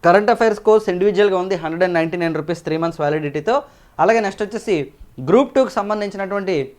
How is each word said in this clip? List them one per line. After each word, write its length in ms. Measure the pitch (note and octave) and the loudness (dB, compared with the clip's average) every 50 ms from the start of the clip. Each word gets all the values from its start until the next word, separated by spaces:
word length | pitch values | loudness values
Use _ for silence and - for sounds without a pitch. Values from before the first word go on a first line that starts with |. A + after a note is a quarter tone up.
| - | 4
కరెంట్ 240 | E3 F3+ G3+ G#3 G#3+ | 6 4 6 4 4
అఫైర్స్ 300 | A#3 - A3+ A3+ G#3+ G#3+ | 2 4 2 2 0 2
కోర్స్ 300 | - G#3+ G#3+ A3 G#3+ - | 2 4 4 4 4 0
ఇండివిజువల్గా 480 | F3+ F3+ F#3 G#3 G3+ F3+ G#3 G3+ F#3+ F#3 | -2 0 0 0 2 4 2 2 2 0
ఉంది, 180 | F3+ F#3+ G3 | -2 -2 -4
హండ్రెడ్ 280 | E3+ D#3+ D#3 D#3+ E3+ F3+ | -4 -4 -6 -2 0 0
అండ్ 100 | F#3 F3 | 0 2
నైంటీ 240 | E3 D#3+ E3 E3+ F3+ | 0 -2 -2 -2 -4
నైన్ 180 | E3+ E3 D#3+ | -4 -2 -2
రూపీస్ 280 | D#3 D3 D#3 E3+ E3 - | -4 -4 -4 -6 -6 -4
త్రీ 140 | E3+ D#3+ D#3+ | -4 -4 -2
మంత్స్ 220 | E3 E3 E3 - | -2 -4 -4 -2
వ్యాలిడిటీతో. 640 | D3+ D3 D3+ D#3 D3+ D3 C#3 D#3 D3+ G#3+ A#3+ C#4+ C#4+ - _ _ _ _ _ - | -2 -2 -2 -2 -4 -4 -6 -4 -2 0 -2 -2 -2 -6 _ _ _ _ _ 0
అలాగే 200 | D#3 F#3 A3+ A3+ | 2 2 4 2
నెక్స్ట్ 240 | G#3+ G3 G3 - G#3+ | 0 -2 -4 -6 -8
వచ్చేసి 480 | G3 A3 A3 - - G3 D#3 C#3 B2+ - _ - - - - C3 B2+ | -8 -8 -10 -4 -2 -2 -2 -2 -6 -12 _ -20 -20 -16 -12 -2 2
గ్రూప్ 260 | F3+ A#3+ C#4+ - - | 4 4 4 4 2
టూకి 180 | C4+ C4 A3+ - | 0 0 2 0
సంబంధించినటువంటి 1000 | - G3+ G3+ G#3+ G#3+ G#3 G3+ G3 G3 G3 F#3+ G3+ G3+ G3 F3+ F#3 D3+ C3 - - | -4 -4 -4 -4 -4 -4 -8 -6 -8 -8 -4 -4 -4 -4 -2 -2 -2 -4 -6 -10